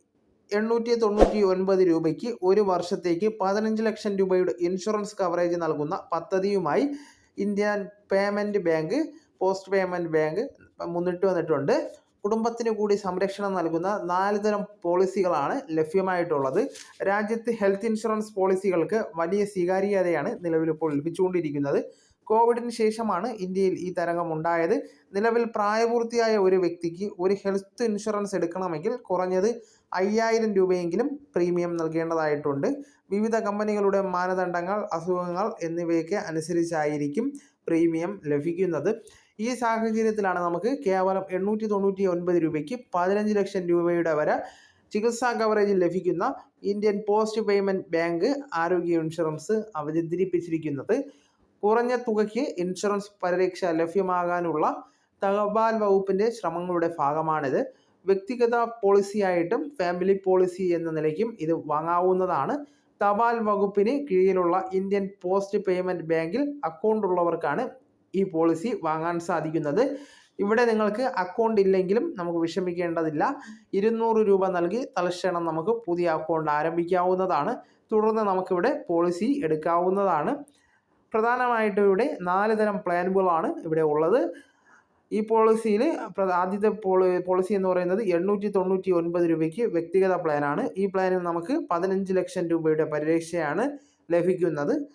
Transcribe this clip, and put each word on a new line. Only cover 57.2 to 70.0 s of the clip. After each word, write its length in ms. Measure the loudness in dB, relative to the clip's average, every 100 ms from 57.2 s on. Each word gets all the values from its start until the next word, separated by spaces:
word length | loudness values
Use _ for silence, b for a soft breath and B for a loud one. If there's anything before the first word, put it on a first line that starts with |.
| 0 0 0 0 -2 B B B 0
വ്യക്തിഗത 500 | 0 -2 0 2 2 -2 0
പോളിസിയായിട്ടും 840 | 4 4 4 0 2 2 0 -2 -4 -2
ഫാമിലി 400 | -2 0 2 2
പോളിസി 420 | 4 4 2 0 0
എന്ന 160 | 0 -2
നിലയ്ക്കും 380 | -2 0 0 -4 -4
ഇത് 140 | -2 -2 -2
വാങ്ങാവുന്നതാണ്. 920 | -2 0 2 4 2 2 0 0 -4 B B B -2
തപാൽ 340 | 0 2 2 2 0
വകുപ്പിന് 480 | 0 0 2 2 0 0
കീഴിലുള്ള 500 | 2 4 4 2 0 0
ഇന്ത്യൻ 320 | -2 0 -2 -2 -6
പോസ്റ്റ് 380 | -2 0 0 -2
പേയ്മെന്റ് 460 | 0 0 -2 -4 0
ബാങ്കിൽ 340 | 0 0 -2 -4 -4
അക്കൗണ്ട് 420 | -8 -2 0 0 0
ഉള്ളവർക്കാണ് 560 | 2 0 0 -2 -2 -4 -10 _ _ _
ഈ 80 | -2
പോളിസി 460 | 0 2 2 2 -2 -4
വാങ്ങാൻ 320 | -4 -2 -2 -4
സാധിക്കുന്നത്. 640 | -2 -2 -2 -2 0 0 0 -2